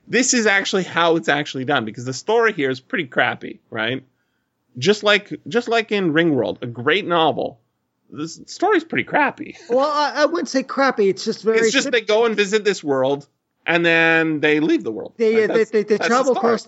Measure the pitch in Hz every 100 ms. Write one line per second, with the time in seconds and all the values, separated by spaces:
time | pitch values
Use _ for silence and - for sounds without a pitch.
0 | - 226 262 254 214 196 - 196 175 170
1 | 170 165 165 143 147 135 127 139 110 123
2 | 123 127 - 233 226 170 135 131 - 214
3 | 135 - 120 117 - - - 113 110 131
4 | - _ _ _ _ _ _ - 160 208
5 | 208 202 - 156 - 220 226 233 220 208
6 | 175 156 170 131 98 - 123 117 131 190
7 | 175 170 156 110 - - _ _ _ _
8 | _ 131 160 165 - - 370 381 - 139
9 | - 294 269 - - - - 247 294 294
10 | 285 254 294 339 269 269 - 254 269 226
11 | 196 185 220 - 220 220 220 262 214 233
12 | 202 214 233 202 196 214 202 185 151 135
13 | 131 143 - _ _ _ - 170 170 165
14 | 165 165 160 151 151 151 170 320 117 107
15 | - - 220 226 214 226 214 214 208 208
16 | 170 247 269 233 233 220